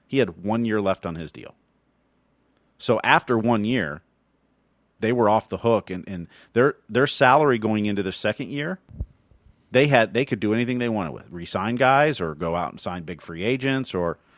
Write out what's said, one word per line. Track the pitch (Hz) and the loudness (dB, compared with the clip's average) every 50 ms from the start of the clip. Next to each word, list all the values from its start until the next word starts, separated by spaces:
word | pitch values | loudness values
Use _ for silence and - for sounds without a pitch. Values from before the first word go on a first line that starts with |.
| _ | _
He | - - 135 | -4 0 0
had | 120 92 82 87 87 | 0 0 -2 -8 -4
one | 104 110 117 117 | -2 -2 0 0
year | 113 110 107 | 0 0 0
left | 101 95 92 - - | 0 0 -2 -2 -4
on | 92 82 | -8 -8
his | 82 80 73 | -8 -10 -12
deal. | - 58 - - - _ _ _ _ _ _ _ _ _ _ _ _ _ _ _ _ _ _ _ _ _ _ _ _ | -14 -16 -18 -18 -20 _ _ _ _ _ _ _ _ _ _ _ _ _ _ _ _ _ _ _ _ _ _ _ _
So | - - - 117 - - | -8 0 0 0 2 4
after | 120 147 170 - - 123 | 4 4 4 4 2 0
one | 113 107 120 117 107 104 | 0 2 2 0 0 0
year, | 110 127 123 87 73 73 80 _ _ _ _ _ _ _ _ _ _ _ _ _ _ _ _ _ _ _ - | 0 -2 -2 -2 -4 -6 -12 _ _ _ _ _ _ _ _ _ _ _ _ _ _ _ _ _ _ _ -4
they | 107 110 | -2 -2
were | 127 123 113 104 | 2 4 4 4
off | 107 110 - - | 4 2 0 -2
the | 98 92 | -8 -2
hook, | - 117 113 101 - - | 0 2 2 2 0 -4
and, | 92 90 80 | -10 -10 -10
and | - 98 87 85 - - - - _ - | -10 -10 -10 -12 -14 -16 -20 -12 _ 2
their, | 117 127 147 - _ _ | 2 2 2 0 _ _
their | - 107 120 139 | -2 0 2 2
salary | 139 - - 139 127 131 151 156 143 123 | 2 2 4 6 6 6 6 4 2 0
going | 113 107 110 110 107 104 | 0 0 -2 0 0 0
into | 104 101 98 95 | -2 -2 -2 -4
their | 95 | -4
second | 92 - - 107 107 - - 87 | -4 -4 -4 -4 -4 -4 -8 -10
year, | 139 143 147 165 185 - _ - - - - - _ _ _ _ _ _ _ _ _ _ _ - | -8 -8 -6 -6 -8 -10 _ -18 -12 -12 -12 -12 _ _ _ _ _ _ _ _ _ _ _ 0
they | - 127 143 | 2 2 4
had, | 147 139 120 110 101 95 | 6 6 4 4 4 0
they | 123 139 | -2 0
could | - 127 101 | -2 -2 -2
do | 110 104 110 | 0 0 0
anything | 117 120 120 127 123 | 0 0 -2 -2 -2
they | 120 120 | -2 -2
wanted | 110 104 92 73 | -2 -2 -4 -6
with, | 62 - - - | -8 -12 -16 -14
re-sign | 85 87 85 - - 98 95 110 120 | -12 -12 -10 -6 -4 -4 -2 -2 0
guys | 120 131 127 135 139 151 156 139 - | 2 4 4 6 4 4 2 0 -2
or | 90 80 76 | -6 -6 -6
go | 73 85 82 85 | -4 -4 -4 -2
out | 87 85 64 | -4 -4 -6
and | - - | -8 -10
sign | - 101 90 90 82 | -10 -10 -8 -10 -10
big | 80 87 78 | -12 -12 -14
free | - - 82 82 95 | -12 -14 -8 -4 -2
agents, | 113 131 131 131 139 135 135 127 - - | -2 -2 -2 -2 -2 -2 -2 -4 -4 -4
or, | 92 87 85 80 _ _ _ _ | -4 -2 -2 -4 _ _ _ _